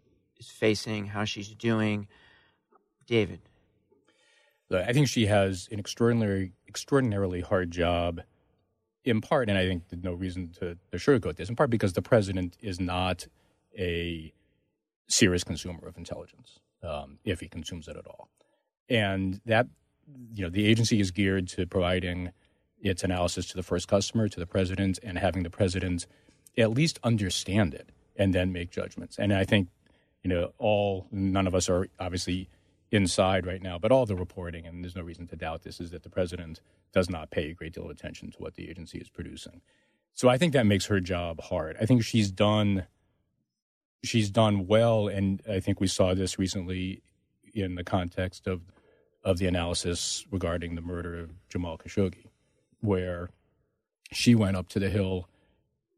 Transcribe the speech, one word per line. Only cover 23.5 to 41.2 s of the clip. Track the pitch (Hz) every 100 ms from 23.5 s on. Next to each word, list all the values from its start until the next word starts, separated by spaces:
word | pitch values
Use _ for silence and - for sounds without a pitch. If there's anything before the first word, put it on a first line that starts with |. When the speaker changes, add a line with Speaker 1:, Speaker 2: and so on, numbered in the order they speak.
| -
Speaker 2:
the |
first | - 90 -
customer, | 101 98 117 107
to | -
the | 87
president, | 101 92 95 98 90
and | 110 90
having | 95 92
the | 87
president | - 98 90 90 87 - _ _ _ _ -
at | 113
least | 113 160 -
understand | 120 113 98 - - 98 92
it | - - _ _ -
and | 98
then | 92 92
make | 90 87
judgments. | - 92 - - -
And | 104
I | 98
think, | 98 104 92 _ _ _ _ _
you | 92
know, | 87 87 -
all, | 113 104 101 95 92
none | 101 95 95 95
of | 92
us | 90
are | 90 92 -
obviously | 90 90 - 92 92 _ _ _ _
inside | 107 92 - 95 95 92
right | 92
now, | 92 87
but | 107
all | 131 120
the | 92
reporting, | 87 - 87 82 82
and | 85
there's | 90 87
no |
reason | 85 85 85
to | 80
doubt | 82 82
this, | 85 82
is | 87
that | 82
the | -
president | - 90 87 82 80 _ _ _
does | - 90
not | 85 76
pay | - 73
a | 82
great | 80
deal | 82 85
of |
attention | - - - -
to | -
what | -
the | - 87
agency | 82 82 87
is | -
producing. | - 80 - - - _ _ _ _ _
So | - 127
I | 127
think | 175
that | 143 110
makes | 101 -
her | 101
job | 90 87